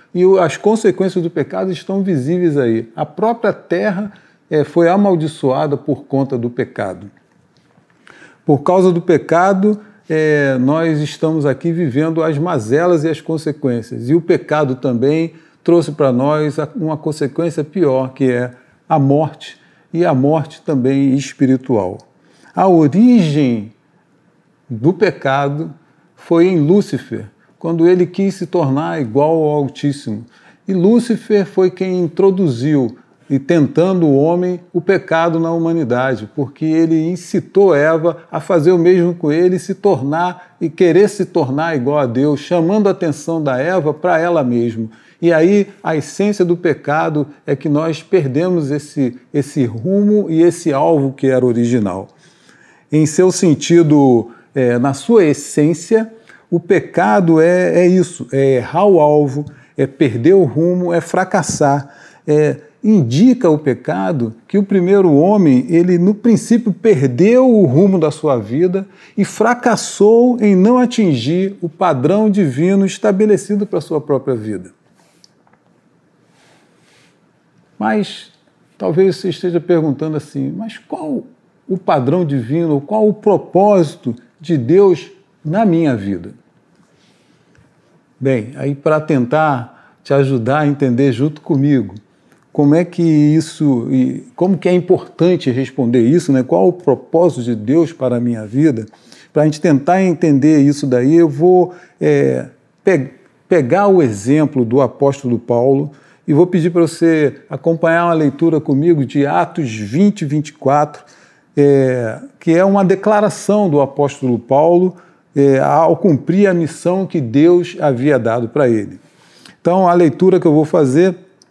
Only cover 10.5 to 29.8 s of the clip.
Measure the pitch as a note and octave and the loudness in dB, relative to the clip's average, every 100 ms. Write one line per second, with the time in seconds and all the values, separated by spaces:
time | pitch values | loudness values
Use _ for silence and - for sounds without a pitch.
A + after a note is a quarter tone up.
10.5 | C3 C3 D#3+ E3 D3+ D3 - D#3+ D#3+ C#3+ | 0 0 0 0 -2 -4 -4 -4 -2 -2
11.5 | B2+ E3+ E3 D3+ C3 D#3+ D#3+ D#3+ C#3+ F3 | -2 -4 -2 -2 -2 -2 -2 -2 -2 -2
12.5 | D3 G#2+ C#3+ F3 E3 E3 D3+ - D#3+ D#3 | -4 -2 0 2 0 -2 -6 -6 -6 -6
13.5 | D3+ C3 A#2+ - A#2+ A#2+ E3+ E3+ E3+ - | -4 -4 -4 -8 -8 -2 0 0 -2 0
14.5 | D3+ C#3+ C3 C#3 A#2 C3+ D#3+ E3 - _ | -2 -2 -2 -4 -2 0 0 -4 -10 _
15.5 | _ - E3+ D#3 D3 C#3 B2 C#3+ D3+ D3+ | _ 0 2 0 -2 0 0 0 0 -2
16.5 | D#3 D3 B3 D#3 D3+ D#3 D3 C#3+ - E3 | -4 -8 -6 -6 -6 -6 -6 -6 -4 -6
17.5 | D#3+ D3 G3 D3 C3 B2+ - C3 B2 B2 | -6 -6 -2 0 0 -4 -2 -2 0 -4
18.5 | - _ _ - D#3+ C#3 D3 D#3 - - | -10 _ _ -4 0 2 2 -2 -8 -20
19.5 | - _ _ _ E3 F3 C3 C#3 D#3+ - | -20 _ _ _ -2 0 0 0 0 -4
20.5 | - - C#3 C3 C#3 C#3 C#3 - - B2+ | -10 -6 -2 0 0 0 0 -4 -2 0
21.5 | C3 - A2 F#2 G2+ - _ _ _ _ | 0 0 -2 -4 -8 -18 _ _ _ _
22.5 | F3 F#3+ E3 D3 F#3 B3 A#3 D#3 D3 C3 | 0 4 4 4 4 4 4 2 0 0
23.5 | A2+ G#2+ _ _ _ _ _ _ _ _ | -2 -8 _ _ _ _ _ _ _ _
24.5 | _ - A2+ C#3+ F#3+ G3 - C3+ C#3 C#3+ | _ -14 -4 -2 0 -2 -2 -2 -2 -2
25.5 | D3 E3 - _ _ _ _ - E3+ F#3 | -6 -10 -16 _ _ _ _ -2 2 2
26.5 | F3 D3 G3+ - B2+ - A2+ G#2 _ _ | 2 2 0 0 -6 -8 -12 -14 _ _
27.5 | _ E3 E3 E3+ F#3 F3 G3+ G3 F#3+ F3 | _ -6 2 2 2 0 -2 -4 -4 -4
28.5 | F3+ C#3+ C#3 E3+ E3 A#2 C3 D#3 E3 D3+ | -2 -2 -2 -4 -6 -4 0 0 0 0
29.5 | D3 C#3 - | -2 -4 -6